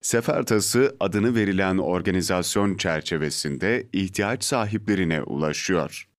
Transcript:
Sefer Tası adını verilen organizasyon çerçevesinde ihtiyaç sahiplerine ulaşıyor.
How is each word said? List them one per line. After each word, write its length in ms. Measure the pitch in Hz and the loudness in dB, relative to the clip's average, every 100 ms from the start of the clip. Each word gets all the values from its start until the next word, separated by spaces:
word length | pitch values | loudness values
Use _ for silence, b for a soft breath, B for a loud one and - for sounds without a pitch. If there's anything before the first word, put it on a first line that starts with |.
Sefer 440 | - 117 117 151 127 | 0 0 0 -2 2
Tası 500 | 110 98 120 135 - | 2 4 4 4 2
adını 360 | 98 104 110 117 | 0 2 2 2
verilen 420 | 101 92 98 92 | 2 2 2 2
organizasyon 1000 | 85 90 95 92 87 92 87 104 101 90 | 0 0 0 0 0 0 0 0 0 0
çerçevesinde 1080 | 92 78 - 82 76 - 78 69 92 120 - | 0 -2 -2 -2 -2 -2 -4 -2 0 -2 -2
ihtiyaç 500 | 95 95 98 101 123 | -4 -2 -2 -2 -2
sahiplerine 800 | - 131 107 107 104 101 87 78 | -2 -2 0 -2 0 0 2 0
ulaşıyor. 840 | - 69 78 76 - 90 71 - - | -2 -2 -2 -2 0 0 -2 -8 -18